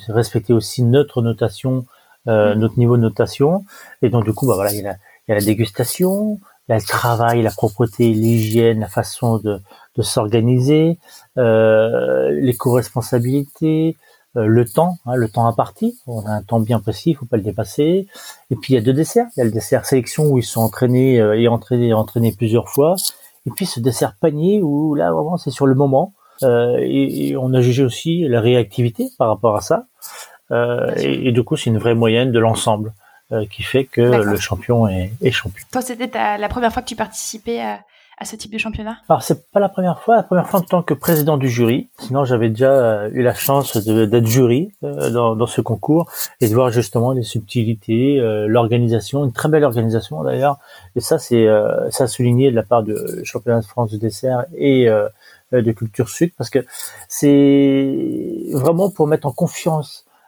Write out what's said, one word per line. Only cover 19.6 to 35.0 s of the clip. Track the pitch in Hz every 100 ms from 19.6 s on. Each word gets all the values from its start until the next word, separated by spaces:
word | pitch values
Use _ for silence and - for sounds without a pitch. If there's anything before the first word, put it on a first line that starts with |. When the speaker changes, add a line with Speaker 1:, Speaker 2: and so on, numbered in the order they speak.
| - 123 -
Speaker 1:
sélection | 135 113 - 151
où | 131
ils |
sont | 117 117
entraînés, | 110 - 127 127 131 123
euh, | 107 110
et | 117
entraînés, | 113 - 123 120
entraînés | 110 110 120 113 101
plusieurs | 113 117 104
fois. | - 151 185 - - - _ -
Et |
puis, | - 185
ce | -
dessert | 123 117 135 -
panier | 165 147 170 208
où, | 160 143 156 147
là, | 170
vraiment, | 160 151 175
c'est | -
sur | - 139
le | 131
moment. | 143 131 190 - _ -
Euh, | 131 120 120 123
et, | 127 135 139 135 139
et | 139
on | 127
a | 131
jugé | 123 123
aussi | 131 - 165 170 156
la | 117
réactivité | 113 123 110 - 120 - 254 -
par | 120
rapport | 107 117 104
à |
ça. | - 175 254 _ - - - - -
Euh, | 120 120 120 -
Speaker 2:
Bien | -
sûr. | 139
Speaker 1:
et, | 135 131
et |
du | 120
coup, | 120 156
c'est | 123
une | 110
vraie | 113 117
moyenne | 113 117 131
de | 117
l'ensemble, | 113 110 - 107 107 - _ _ _
euh, | 110 104
qui | -
fait | - 131 131
que | -
Speaker 2:
D'accord. | 120 120 104
Speaker 1:
le | 101
champion | - - - 120 110
est, | 92